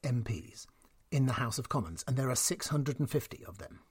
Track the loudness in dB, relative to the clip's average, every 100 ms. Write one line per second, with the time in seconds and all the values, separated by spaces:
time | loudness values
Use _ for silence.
0 | 2 0 0 -4 -6 -16 -20 _ -20 _
1 | -2 2 4 4 0 -2 0 -2 -2 -6
2 | 0 2 2 2 2 0 0 0 2 2
3 | 2 2 0 -10 -12 -12 -14 -14 -20